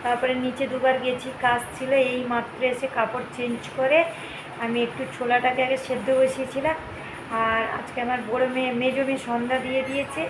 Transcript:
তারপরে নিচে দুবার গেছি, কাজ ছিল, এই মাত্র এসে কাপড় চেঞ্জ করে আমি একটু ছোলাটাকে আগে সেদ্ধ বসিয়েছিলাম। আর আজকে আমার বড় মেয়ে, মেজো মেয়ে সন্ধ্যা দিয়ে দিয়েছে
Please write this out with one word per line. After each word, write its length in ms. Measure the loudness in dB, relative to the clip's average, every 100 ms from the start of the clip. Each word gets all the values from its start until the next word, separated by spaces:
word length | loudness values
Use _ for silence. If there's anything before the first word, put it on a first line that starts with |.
তারপরে 300 | 0 2 2 2
নিচে 200 | 0 -2 -2
দুবার 240 | 2 2 4 2
গেছি, 240 | -2 -6 0 2
কাজ 160 | 2 -2 -8
ছিল, 160 | 2 4 4
এই 100 | 2 0
মাত্র 260 | -2 -2 -2 -2
এসে 160 | 0 -2 0
কাপড় 320 | 0 0 -6 -6
চেঞ্জ 260 | -4 -4 -6 0
করে 220 | 4 6 4 -2 -12 -12 -12 -6
আমি 140 | -2 0 0
একটু 160 | -2 -8 -4
ছোলাটাকে 460 | 2 4 4 2 2
আগে 100 | 0 0
সেদ্ধ 220 | -2 2 6
বসিয়েছিলাম। 580 | 6 4 -4 0 0 -2 -6 -12 -12 -12 -6 0
আর 180 | 2 2 0 -4
আজকে 200 | -6 -6 -2
আমার 140 | -2 -2
বড় 140 | 0 0 2
মেয়ে, 160 | -2 2
মেজো 220 | 0 2 0
মেয়ে 140 | -2 -2
সন্ধ্যা 300 | -2 0 0 0
দিয়ে 160 | -2 0
দিয়েছে 340 | -2 -4 -4 -6